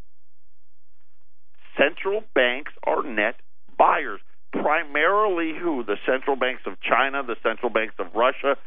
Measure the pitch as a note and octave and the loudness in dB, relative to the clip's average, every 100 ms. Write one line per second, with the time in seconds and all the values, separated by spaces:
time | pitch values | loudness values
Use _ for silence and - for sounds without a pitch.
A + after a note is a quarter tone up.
0 | - - - - - - - - - - | -6 -6 -6 -6 -6 -6 -6 -6 -6 -6
1 | - - - - - - - - C#3+ - | -6 -6 -6 -6 -6 -8 -6 2 2 2
2 | G3 G#3 A3 - B2 B2+ D3 - - D#3+ | -2 -2 0 2 2 2 -4 -4 0 0
3 | D3 A2 G#2 - - - - - E3 F3 | 0 0 0 0 -6 -6 -4 4 6 6
4 | C3+ G2 - - - - D#3 D#3 D3+ C#3+ | 0 -4 -6 -6 -4 -2 2 2 2 2
5 | D#3+ G3+ G#3+ F3 D#3+ D#3 F3 C#3 A2 G2+ | 4 4 4 2 0 -2 -2 -2 -2 -2
6 | - C3 C3 C3+ B2+ B2 - F#2+ - A#2+ | 0 0 0 0 0 -2 -6 -6 2 4
7 | C3+ C#3 B2+ A2 A#2+ G#2+ A#2+ A2 A2 - | 4 0 -2 -2 0 0 0 2 0 -2
8 | F#2+ G2+ B2 C3+ C3+ C#3 | -4 2 4 4 0 0